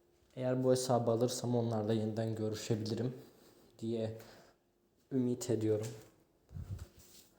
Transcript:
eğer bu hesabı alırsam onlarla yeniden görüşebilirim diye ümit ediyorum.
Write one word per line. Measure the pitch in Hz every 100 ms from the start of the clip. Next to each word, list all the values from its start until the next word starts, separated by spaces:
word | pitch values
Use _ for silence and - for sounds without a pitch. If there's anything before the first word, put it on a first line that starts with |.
| _ _ _ -
eğer | 127 127
bu | 127
hesabı | 127 - 123 117
alırsam | 117 123 - 120 120
onlarla | 117 110 104
yeniden | 113 107 110 113
görüşebilirim | 110 107 107 - 107 107 110 127 - - - - - - -
diye | 113 113 110 110 - - - _ _ _ _ _ _
ümit | 135 123 123 -
ediyorum. | 110 110 107 117 - - _ _ _ _ - - - - - - - -